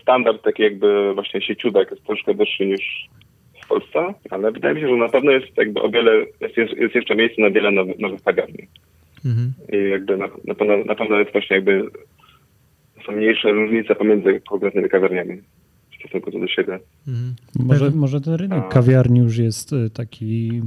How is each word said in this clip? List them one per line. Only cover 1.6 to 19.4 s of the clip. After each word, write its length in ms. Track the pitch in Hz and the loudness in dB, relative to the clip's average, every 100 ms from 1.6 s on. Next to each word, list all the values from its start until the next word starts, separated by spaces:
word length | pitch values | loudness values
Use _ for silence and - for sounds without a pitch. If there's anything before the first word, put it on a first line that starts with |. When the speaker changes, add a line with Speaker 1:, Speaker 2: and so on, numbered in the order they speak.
| 120 98 95 | 0 2 2
Speaker 1:
jest 120 | 98 | -4
troszkę 300 | - 107 - | -8 -4 -2
wyższy 320 | 101 104 - 98 | 0 -2 -2 -2
niż 440 | 98 - - - _ _ _ _ _ | -2 -4 -10 -14 _ _ _ _ _
w 40 | - | -4
Polsce, 460 | 107 - 156 175 208 - | -4 -2 -4 -4 -8 -10
ale 220 | 95 110 | -4 -4
wydaje 240 | 110 147 151 | -2 -2 0
mi 60 | |
się, 60 | 143 | 0
że 80 | 123 | 0
na 140 | 113 | 2
pewno 220 | 131 143 | 2 4
jest 260 | 131 127 - | 2 0 -2
jakby 240 | 110 101 | -2 0
o 80 | 113 | 0
wiele, 220 | 117 113 110 - - | 2 4 4 2 -6
jest, 160 | - 117 | -4 -2
jest, 160 | 113 | -2
jest 220 | - 117 123 | 0 0 0
jeszcze 200 | - 107 | 0 2
miejsce 260 | 113 - | 0 2
na 80 | 104 | 2
wiele 220 | 101 101 | 4 2
nowych, 280 | 98 92 90 | 2 0 -4
nowych 240 | 101 95 | -6 -2
kawiarni. 440 | 98 90 - - - _ _ _ _ _ 135 | -2 -2 -4 -10 -20 _ _ _ _ _ -4
Speaker 2:
Mhm. 280 | 113 123 131 - | -2 -2 -6 -4
Speaker 1:
I 160 | 101 98 | -2 0
jakby 280 | 98 98 95 | -2 -2 -2
na, 100 | 98 - - | -4 -8 -8
na 100 | 101 | -2
pewno, 220 | 107 101 104 | -2 -2 -4
na 100 | 110 | -4
pewno 240 | 110 104 | 0 0
jest 120 | 101 | 0
właśnie 240 | 104 - 98 | -2 -2 0
jakby, 280 | 95 95 - - - _ _ _ _ _ _ _ _ _ - | 2 0 -2 -12 -20 _ _ _ _ _ _ _ _ _ -10
są 60 | |
mniejsze 400 | 104 110 107 107 | 0 2 2 2
różnice 440 | 104 107 113 107 101 | 2 2 0 0 2
pomiędzy 460 | 107 104 95 95 - | 4 4 2 0 -2
konkretnymi 400 | 101 98 98 90 | -4 -2 -2 0
kawiarniami 520 | 95 95 92 90 92 - _ _ _ _ | 2 2 0 -6 -10 -18 _ _ _ _
w 40 | - | -20
stosunku 320 | - 92 - 98 | -12 -10 -8 -6
do 80 | 92 | -4
siebie. 320 | - 92 92 - _ 135 | -2 -4 -8 -14 _ -8
Speaker 2:
Mhm. 280 | 120 123 123 _ - | -6 -6 -10 _ -4
Speaker 3:
Może, 260 | 127 143 143 | 2 2 2
Speaker 2:
Pewnie. 140 | 156 | 0
Speaker 3:
może 200 | 135 143 | 0 -2
ten 120 | 147 | -4
rynek 300 | 165 190 170 - | -4 -4 -4 0
Speaker 1:
A. 40 | |
Speaker 3:
kawiarni 500 | 131 123 131 120 120 | 2 4 4 6 4
już 180 | 117 | 4
jest, 360 | 117 | 0